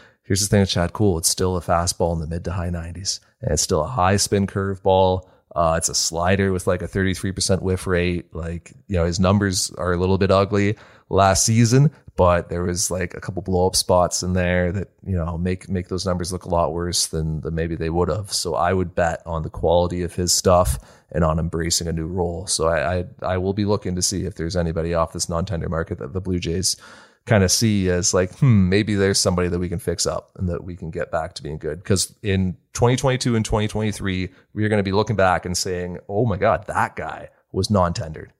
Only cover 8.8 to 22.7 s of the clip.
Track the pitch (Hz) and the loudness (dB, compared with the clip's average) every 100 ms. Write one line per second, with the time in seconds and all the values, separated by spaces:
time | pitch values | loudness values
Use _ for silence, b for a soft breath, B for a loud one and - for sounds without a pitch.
8.8 | _ 90 85 87 92 101 101 92 - - | _ 0 0 2 4 4 2 0 -4 -4
9.8 | 90 87 92 95 95 95 98 101 101 110 | -2 0 2 2 4 4 4 2 0 -2
10.8 | B B _ 92 98 95 - 113 113 131 | B B _ 4 4 4 4 4 6 6
11.8 | 151 B - - 90 87 - 85 90 87 | 4 B -14 2 4 4 0 -4 -2 -2
12.8 | - 90 90 - - 92 92 90 92 - | -4 -4 -6 -8 -8 -8 -2 2 2 0
13.8 | - 90 85 - 90 92 90 90 90 98 | 2 4 4 0 -2 0 2 2 0 -2
14.8 | 85 _ 90 90 82 82 90 92 - 95 | -8 _ -4 -2 -2 -2 -2 -4 -4 -6
15.8 | - 92 95 90 90 90 - 85 78 85 | -4 -4 -2 -4 -4 -8 -2 0 0 0
16.8 | 87 82 - 80 80 78 80 80 82 82 | -2 -2 -2 -2 -2 -4 -4 -4 -4 -4
17.8 | 82 85 85 90 101 - 87 65 90 95 | -2 0 0 -2 -4 -6 -4 0 2 2
18.8 | 87 92 85 85 85 82 78 - 80 87 | 0 0 0 -2 -6 -6 -6 -2 2 4
19.8 | 87 87 85 - 90 - 101 90 92 - | 2 -2 -4 -2 0 2 4 4 4 -2
20.8 | B B B 78 80 80 82 82 85 - | B B B 0 2 2 -2 -4 -2 -2
21.8 | 82 80 80 92 87 85 98 - 80 | -4 -6 -4 -2 -2 -4 -6 -2 0